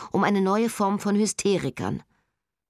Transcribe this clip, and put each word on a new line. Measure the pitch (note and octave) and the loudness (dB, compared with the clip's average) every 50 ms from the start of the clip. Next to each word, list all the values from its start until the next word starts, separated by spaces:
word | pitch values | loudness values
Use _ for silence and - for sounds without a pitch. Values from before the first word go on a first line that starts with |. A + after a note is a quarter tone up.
| - - | -10 -4
um | - - - | 0 0 2
eine | - G3+ G3 | 2 2 2
neue | F#3+ F#3+ G3 A3 A#3 A3+ | 2 2 2 2 0 0
Form | - - G#3 G3 G3+ G3 | -2 -2 -2 0 0 -2
von | - G#3 G3+ | -2 0 2
Hysterikern. | G3+ A3 F#3+ - - - G3+ G3 E3+ C3+ C3+ - - - G2 - - - _ _ _ _ _ _ _ _ _ _ _ _ | 2 2 0 -2 -2 0 0 0 0 -2 -4 -6 -6 -6 -6 -6 -8 -10 _ _ _ _ _ _ _ _ _ _ _ _